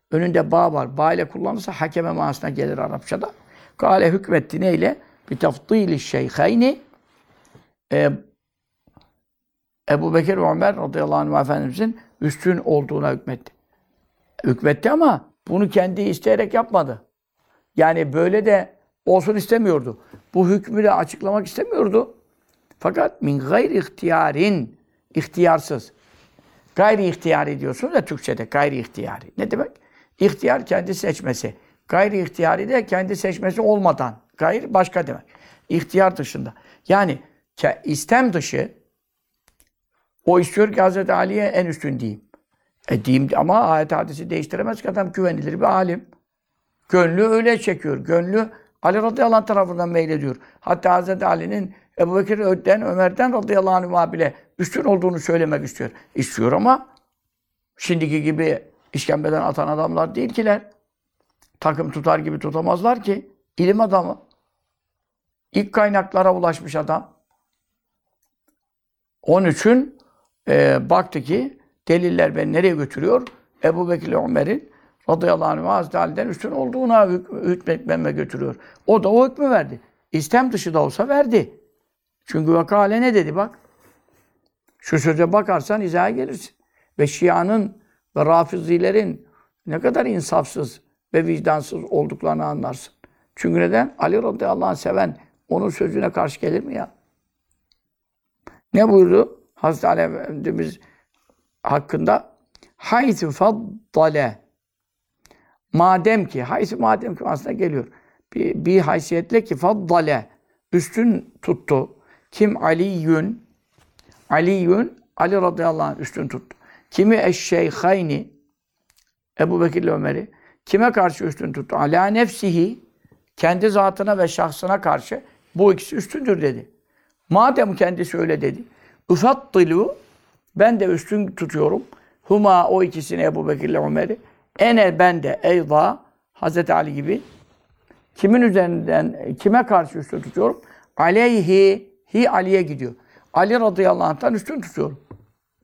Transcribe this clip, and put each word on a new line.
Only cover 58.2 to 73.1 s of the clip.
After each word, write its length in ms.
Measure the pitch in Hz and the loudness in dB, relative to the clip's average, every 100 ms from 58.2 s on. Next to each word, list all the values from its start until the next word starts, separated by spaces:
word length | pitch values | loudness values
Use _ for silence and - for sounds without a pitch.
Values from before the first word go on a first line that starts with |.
gibi 400 | 151 156 160 - - _ _ | -2 -2 -2 -2 -8 _ _
işkembeden 500 | 139 - 151 151 156 | -6 -2 -2 0 -2
atan 260 | - 147 147 | -2 -2 -2
adamlar 460 | 151 160 165 160 | -2 -2 -2 -2
değil 140 | 240 240 | -4 -4
kiler. 340 | 233 220 208 - _ _ _ _ _ _ _ _ _ | -2 0 0 -4 _ _ _ _ _ _ _ _ _
Takım 300 | 156 147 160 | -2 -2 -6
tutar 280 | 151 156 160 | -4 0 0
gibi 200 | 156 151 | -2 -6
tutamazlar 640 | 151 156 170 180 220 240 | -6 -4 -2 0 0 0
ki. 280 | 202 196 - _ _ - | -2 -4 -8 _ _ 0
İlim 240 | 180 208 | 0 2
adamı. 420 | 220 190 175 - _ _ _ _ _ _ _ _ _ _ _ _ _ | 2 0 -2 -8 _ _ _ _ _ _ _ _ _ _ _ _ _
İlk 200 | - 202 | -4 -2
kaynaklara 600 | - 208 202 190 190 185 | 0 2 2 0 2 2
ulaşmış 420 | 180 175 160 - 151 | 2 0 -2 -6 -6
adam. 360 | 151 160 - _ _ _ _ _ _ _ _ _ _ _ _ _ _ _ _ _ _ _ _ _ | -2 -4 -6 _ _ _ _ _ _ _ _ _ _ _ _ _ _ _ _ _ _ _ _ _
Onun 260 | - 175 185 | 2 4 4
için, 500 | 147 214 254 285 - _ _ _ _ - | 2 4 4 2 -8 _ _ _ _ 0
e, 300 | 139 139 135 131 | 4 4 2 2
baktı 320 | 180 180 156 | 0 0 -6
ki 360 | 123 196 269 - _ _ - | -4 -4 -4 -10 _ _ 0
deliller 480 | 170 175 175 156 147 | 0 2 2 0 0
beni 160 | 156 | -2
nereye 220 | 156 185 | 0 0
götürüyor? 480 | 160 139 - 165 | 0 -4 -4 0